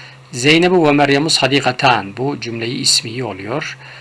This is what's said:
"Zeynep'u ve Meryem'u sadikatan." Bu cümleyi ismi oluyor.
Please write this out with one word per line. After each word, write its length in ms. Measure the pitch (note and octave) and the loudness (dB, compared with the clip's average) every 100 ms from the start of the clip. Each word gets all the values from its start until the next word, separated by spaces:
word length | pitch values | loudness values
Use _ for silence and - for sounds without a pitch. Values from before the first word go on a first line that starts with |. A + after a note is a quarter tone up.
| - - - | -20 -20 -14
"Zeynep'u 540 | B2 C#3 D#3+ F3+ F#3 D3 | -2 2 4 4 4 4
ve 60 | |
Meryem'u 380 | C#3+ C#3 C#3 D#3 | 4 4 2 2
sadikatan." 840 | - C3 C#3 C3+ B2 C3+ A2+ G2 G#2 | 0 2 2 0 0 0 0 -2 -6
Bu 240 | C3+ C3 | -6 -6
cümleyi 380 | A#2 A2+ A2+ - | -8 -8 -8 -4
ismi 460 | C3 - A#2+ A#2+ | 0 0 -2 -8
oluyor. 540 | A#2+ F#2+ G2+ C#3 - - - - | -8 -8 -8 -6 -8 -14 -20 -20